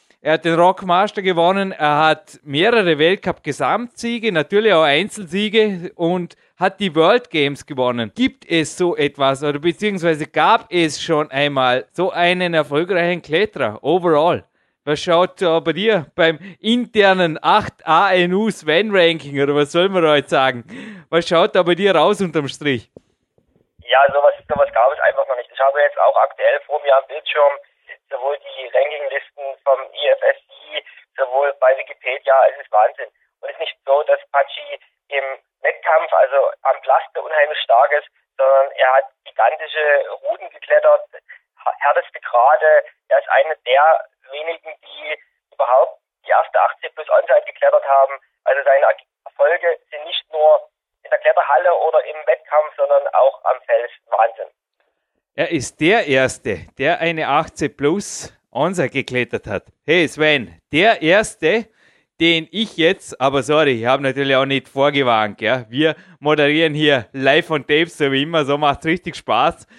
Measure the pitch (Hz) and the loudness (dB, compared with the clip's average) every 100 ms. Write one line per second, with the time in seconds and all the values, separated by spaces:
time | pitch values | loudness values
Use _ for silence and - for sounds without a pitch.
0 | _ _ 147 160 170 165 175 185 190 175 | _ _ -2 0 0 2 2 2 0 0
1 | 202 - 190 170 170 196 190 - 151 147 | 0 -2 -2 0 0 0 -4 -4 0 2
2 | 156 151 - - 147 139 202 240 180 147 | 2 0 -6 -20 -8 -2 0 2 2 2
3 | 160 196 185 - 151 135 131 190 240 - | 2 0 -4 -6 -8 -4 -2 -2 -6 -10
4 | 233 233 220 165 143 202 220 170 156 143 | -8 -4 -2 -2 0 0 4 4 4 2
5 | 202 - 175 190 208 220 214 185 170 - | -2 -8 -8 -4 0 2 0 -2 -10 -4
6 | 170 180 175 _ _ - 185 190 202 156 | -2 -2 -6 _ _ -4 -4 -2 -2 2
7 | 165 240 240 165 143 143 - 139 123 120 | 4 2 0 -2 -2 -4 -8 -2 -2 -2
8 | 110 - 254 - - 165 151 - 180 156 | -6 -2 -2 -4 -4 -2 -2 -2 -2 0
9 | 147 - 135 135 147 143 170 165 208 190 | -4 0 -2 0 -4 -2 -4 -2 -4 -2
10 | 165 151 151 151 170 226 - 175 160 - | -2 -2 -4 0 2 2 0 -2 -2 -2
11 | - 151 151 135 147 139 127 127 - - | -2 -2 -2 -2 -2 0 0 0 -4 -4
12 | 180 165 175 180 180 165 143 143 175 185 | -4 0 0 0 0 -2 -2 -2 -2 -2
13 | 170 175 - 160 214 160 117 107 135 180 | -2 -4 -4 -2 -2 -4 -6 -4 -2 0
14 | 175 147 165 123 - _ _ _ - 147 | 2 2 2 -2 -8 _ _ _ -6 -4
15 | 180 170 180 - 180 165 156 156 220 202 | 0 2 0 -2 0 0 -2 -2 -2 -2
16 | 139 - 165 156 190 175 214 240 240 220 | -4 -2 0 -2 -10 -8 -2 -2 -2 2
17 | 196 185 170 156 156 208 202 - - 160 | 2 2 0 -2 0 0 0 -8 0 2
18 | 196 185 175 185 220 - 151 160 220 196 | 2 2 0 0 -2 -4 -2 0 2 2
19 | 170 160 143 139 139 147 143 170 190 190 | 2 0 -6 -2 0 0 0 0 0 2
20 | 160 147 139 156 131 123 117 - 214 196 | 2 2 0 0 0 -2 -10 -18 -18 -20
21 | 151 165 165 170 190 196 175 175 196 165 | -4 -2 0 0 2 0 0 0 2 2
22 | 165 208 185 156 135 - 147 123 - _ | 2 0 -2 -4 -6 -6 -4 -4 -6 _
23 | _ _ _ _ _ _ _ _ - 127 | _ _ _ _ _ _ _ _ 0 2
24 | 139 143 143 143 - 143 143 - 127 151 | 2 2 0 0 -4 -2 0 2 0 0
25 | - 139 135 123 - - 135 143 147 - | -2 0 -2 -6 -8 -2 0 0 0 0
26 | 120 120 - - 120 143 - 147 143 135 | 0 2 0 0 0 0 -4 -4 0 0
27 | - 147 - 151 143 143 - _ - - | 0 -8 -6 0 2 0 -8 _ -20 -20
28 | _ 135 131 - - - 127 - 147 151 | _ -6 -6 -6 -10 -16 -4 -2 0 -4
29 | 139 139 - - 139 135 - 131 131 - | -8 -8 -10 -12 -12 -4 -2 -2 -2 -4
30 | 143 131 - - _ - - 151 - - | 0 0 0 -2 _ -20 -16 -14 -14 -20
31 | _ - 131 131 143 139 131 135 - - | _ -8 -4 -2 -2 0 0 0 -4 -12
32 | 127 127 - 135 127 139 - 107 110 - | -8 -4 2 4 2 0 -2 0 0 -2
33 | 113 _ _ _ 135 - 160 - - 139 | -16 _ _ _ -14 -10 -12 -8 -2 0
34 | 147 143 - 143 139 - - - _ _ | 0 -2 -2 -2 -2 -6 -14 -16 _ _
35 | _ 139 135 131 _ _ 143 - - 160 | _ -8 -8 -10 _ _ -6 -4 0 0
36 | 165 85 131 139 127 - 135 135 - 147 | 2 2 2 2 0 -2 -4 -2 0 0
37 | - - 151 156 147 151 - 120 143 147 | -2 -10 -4 -2 0 -2 0 2 2 0
38 | - _ _ - 135 135 139 - 131 135 | -6 _ _ -2 2 2 2 0 2 2
39 | - _ - - 117 156 156 156 151 143 | -2 _ -10 0 0 0 -6 -2 0 0
40 | 110 120 - - - - - 151 151 147 | -2 -8 -8 -8 -12 -14 0 2 4 2
41 | - - - - _ _ - - 143 143 | 0 -20 -20 -20 _ _ -8 -2 0 0
42 | - - - 120 131 156 156 151 - - | -4 -10 -4 2 4 4 4 2 2 -8
43 | - 135 - 135 147 156 120 131 156 160 | -2 -2 2 0 0 -4 0 2 4 2
44 | - _ - 143 160 165 - - - - | -2 _ -18 -12 -10 -10 -14 -20 -20 -16
45 | - 622 _ _ _ - 127 127 - - | -12 -14 _ _ _ -4 2 2 2 -4
46 | _ _ - 107 - - 104 - - - | _ _ -2 0 0 0 0 -2 -14 -12
47 | 156 156 - 151 - - - 147 139 139 | 0 0 4 2 0 -2 2 2 2 2
48 | 135 135 _ _ - 135 135 139 135 - | 2 -2 _ _ -2 0 2 4 2 0
49 | - _ - - 143 175 175 160 _ 147 | -8 _ -12 0 0 2 -2 -4 _ -16
50 | 147 139 - 156 151 151 - _ _ _ | -10 -10 -6 2 4 4 0 _ _ _
51 | - 151 151 160 139 151 180 170 160 160 | -6 -2 2 2 2 2 2 2 2 0
52 | - 156 156 - - 151 151 - 143 143 | -2 -4 -2 -4 0 -2 0 -2 0 0
53 | 143 - 131 - - 127 - 113 120 - | 2 2 2 0 -4 -4 -2 -2 -2 -12
54 | _ 104 117 - - _ _ _ _ _ | _ -2 -2 -4 -16 _ _ _ _ _
55 | _ _ _ - 156 156 120 - 156 226 | _ _ _ -6 -4 -4 -6 -2 2 2
56 | 151 131 127 - 123 95 - - 135 175 | 2 2 0 -2 -8 -8 -10 -4 -2 -2
57 | 165 160 131 143 160 - 156 - 143 196 | -2 -4 -2 -2 -2 -6 -8 -2 -2 -2
58 | - - - _ _ 120 160 175 131 139 | -6 -14 -16 _ _ -4 -4 -2 -4 -4
59 | - 127 117 113 - 98 - _ - 170 | -6 -4 -4 -6 -6 -8 -10 _ -2 0
60 | 151 - 151 143 92 82 _ 147 208 214 | 0 0 0 0 -2 -16 _ 0 2 2
61 | 156 190 214 - 160 214 233 _ _ _ | 2 2 0 -2 -2 -2 -4 _ _ _
62 | _ - 165 165 160 185 220 - 160 196 | _ -2 0 0 -2 -8 -6 0 0 0
63 | - - 135 139 120 151 147 117 117 135 | -8 -4 -2 0 0 0 2 0 0 0
64 | 135 127 139 131 135 135 - 135 139 143 | -2 -2 0 0 0 -2 -4 -2 0 0
65 | 127 113 107 98 107 127 113 123 156 151 | 0 0 0 -4 -4 -4 -4 -2 -2 -2
66 | - _ 143 151 143 151 165 147 151 135 | -12 _ -2 2 2 2 0 0 0 0
67 | 110 135 135 151 170 156 127 147 170 - | -2 -2 2 2 0 -4 -2 0 -2 -2
68 | 143 135 151 170 139 143 147 139 160 165 | -2 -2 -2 -2 -2 0 0 0 -4 -6
69 | - - - 113 143 - _ | -6 -10 -4 0 0 -4 _